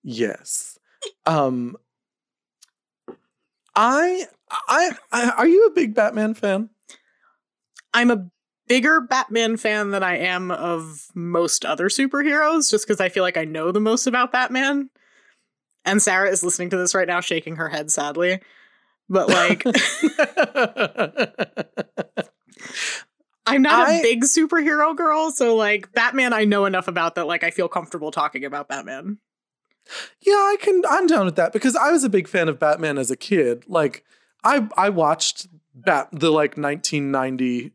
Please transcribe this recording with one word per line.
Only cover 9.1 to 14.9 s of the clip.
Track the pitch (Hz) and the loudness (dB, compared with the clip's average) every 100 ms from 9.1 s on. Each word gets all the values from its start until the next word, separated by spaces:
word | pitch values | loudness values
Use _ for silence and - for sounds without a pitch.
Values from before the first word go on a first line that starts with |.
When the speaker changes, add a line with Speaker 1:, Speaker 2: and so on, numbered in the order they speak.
| 262 254 226 226 226 | -2 0 -2 0 0
Speaker 2:
fan | 226 214 202 | -2 -2 -2
than | 196 | -2
I | 185 175 | -2 -2
am | 180 180 185 | -2 -4 -4
of | 175 170 165 160 151 - 180 | -4 -4 -4 -6 -18 -14 -10
most | 170 175 170 - - | -2 0 0 0 -2
other | 156 180 | -2 -2
superheroes, | - 269 277 285 294 302 320 294 | 0 -2 0 0 2 2 2 2
just | 214 - | 0 0
'cause | 208 | -2
I | 185 | 0
feel | 196 | 0
like | 185 175 | -2 -2
I | 156 | -6
know | 156 165 | -4 -2
the | 190 | 0
most | 214 240 262 | 2 0 0
about | 247 247 | 0 0
Batman. | 254 247 254 277 285 269 | 0 -2 -2 0 -2 -4